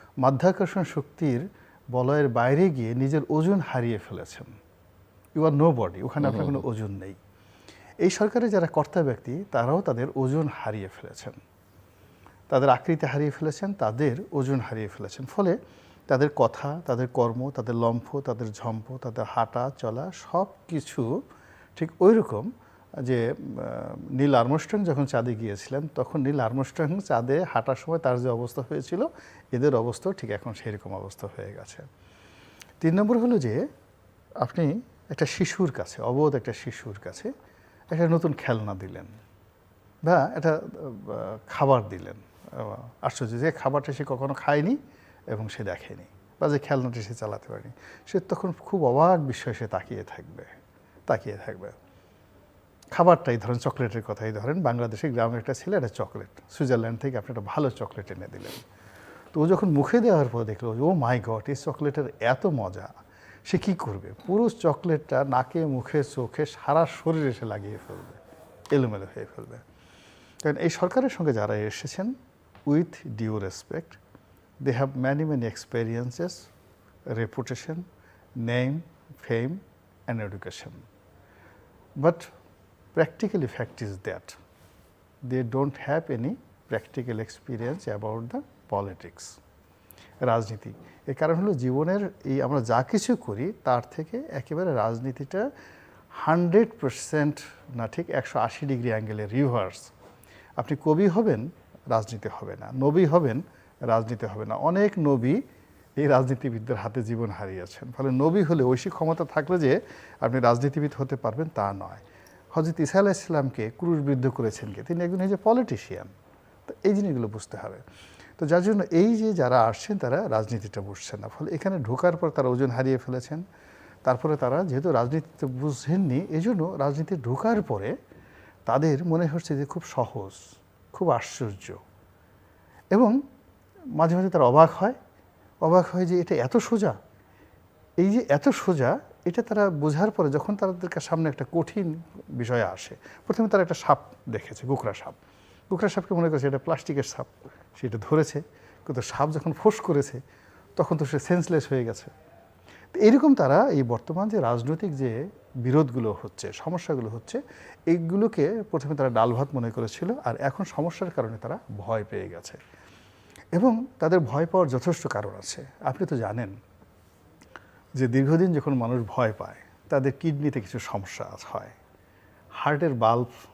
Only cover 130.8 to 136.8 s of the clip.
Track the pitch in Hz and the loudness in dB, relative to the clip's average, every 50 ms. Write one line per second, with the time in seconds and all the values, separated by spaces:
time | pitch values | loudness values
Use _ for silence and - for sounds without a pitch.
130.8 | _ _ - - 185 165 127 117 - - - - 135 107 98 - - - 92 - | _ _ -6 -2 2 2 2 2 0 -4 -8 -6 -6 -6 -6 -8 -14 -16 -18 -18
131.8 | - _ _ _ _ _ _ _ _ _ _ _ _ _ _ _ _ _ _ - | -20 _ _ _ _ _ _ _ _ _ _ _ _ _ _ _ _ _ _ -14
132.8 | - - 185 214 254 208 233 277 285 - - - _ _ _ _ _ _ _ 392 | -2 4 6 6 8 8 6 4 0 -2 -10 -20 _ _ _ _ _ _ _ -18
133.8 | 339 269 233 151 165 165 175 180 185 190 180 165 139 120 127 147 165 165 - - | -12 -6 0 2 4 4 4 4 2 4 4 6 6 8 10 10 10 10 8 4
134.8 | 185 220 262 - - - _ - - _ _ _ _ - _ - 160 160 175 185 | 0 0 0 -2 -10 -20 _ -20 -20 _ _ _ _ -20 _ -2 2 6 6 6
135.8 | 170 - - 180 185 170 180 180 170 - 180 127 123 131 - 233 - - 233 208 | 6 4 2 0 0 2 2 2 2 2 2 0 2 2 2 2 2 2 0 0